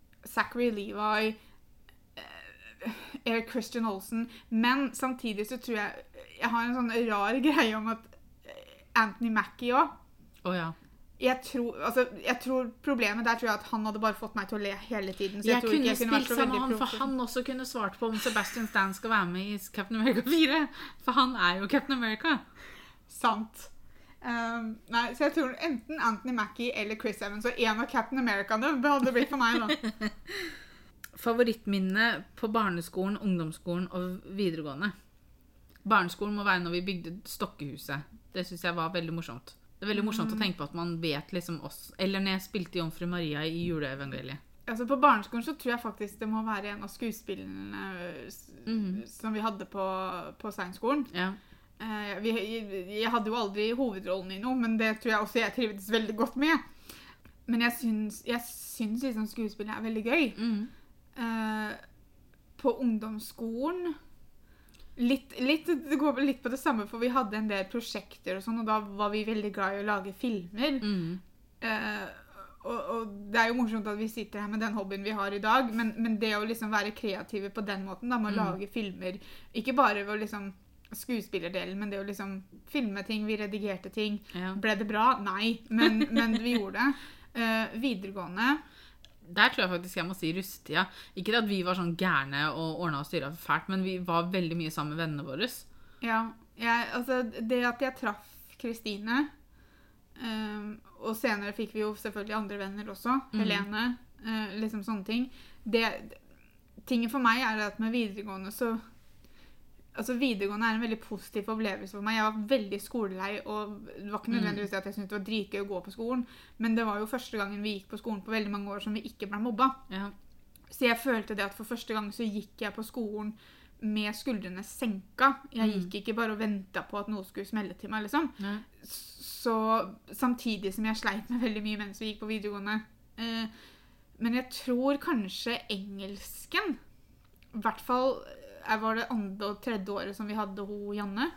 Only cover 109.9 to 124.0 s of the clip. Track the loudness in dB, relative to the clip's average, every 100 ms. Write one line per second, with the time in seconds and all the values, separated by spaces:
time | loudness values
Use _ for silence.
109.9 | -6 -4 0 2 2 -2 0 0 2 0
110.9 | -4 -6 -10 -6 -6 -2 -2 -2 -2 -6
111.9 | -6 -2 2 2 2 2 2 2 -6 -4
112.9 | -2 -2 -2 -4 -4 -4 -4 -6 -8 -12
113.9 | -12 -8 -6 0 2 2 0 -2 -2 -4
114.9 | -6 -6 -6 -2 -2 -2 -4 -4 -6 -8
115.9 | -6 -2 -2 -4 -10 -18 -4 2 2 2
116.9 | 0 -2 -4 -4 -4 -4 -4 -4 -4 -6
117.9 | -10 -6 -6 -2 -2 0 -2 -4 -6 -4
118.9 | -4 -6 -8 -4 -2 0 4 2 2 -6
119.9 | -6 -6 -8 -18 -20 -20 -20 -20 2 4
120.9 | 4 2 0 0 -2 -2 -4 -6 -6 -4
121.9 | -4 -4 -2 -2 -2 -6 -6 -6 -6 -8
122.9 | -4 -4 -4 -6 -8 -14 -20 -20 -6 -2
123.9 | 0